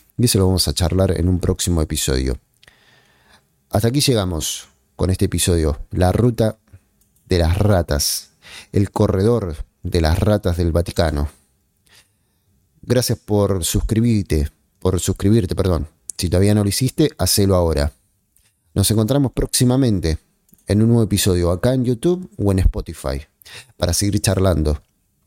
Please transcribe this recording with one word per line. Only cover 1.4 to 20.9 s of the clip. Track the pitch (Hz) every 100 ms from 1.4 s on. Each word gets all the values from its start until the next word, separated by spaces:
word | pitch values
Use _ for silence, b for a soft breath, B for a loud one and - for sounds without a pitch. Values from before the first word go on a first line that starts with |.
| 87 92 - 85
episodio. | 78 76 - 65 65 - - _ b b b b b b b b _ _ _
Hasta | 101 113
aquí | 139
llegamos | 139 113 92 82 - - - _ _ -
con | 90
este | 92 92
episodio, | 87 - 85 76 73 -
la | 92 90
ruta | - 123 113 110 - _ - _ _ _ _ _
de | 90
las | 82 90
ratas, | 101 95 78 73 - - - _ B B B
el | - 98
corredor | - 104 98 104 117 92 76 - _
de | 90 87
las | 78 85
ratas | 107 104 92 87
del | 85
Vaticano. | 82 85 - 82 73 73 - _ _ _ _ _ b b _ _ _ _ _ _ _
Gracias | - 120 117 110
por | - 104 101 95 -
suscribirte, | - - 107 120 110 - 78 71 - _ _
por | 92 92
suscribirte, | - - 98 113 90 -
perdón. | 92 80 76 _ - -
Si | 87
todavía | 87 101
no | 107
lo | 101
hiciste, | - 131 - 156 -
hacelo | 92 - 98 92
ahora. | 85 71 73 - _ _ _ _ _ _ _ -
Nos | 98
encontramos | 107 110 139 131
próximamente | - 135 - 123 127 127 95 80 78 - _ _ _ -
en | 101
un |
nuevo | 113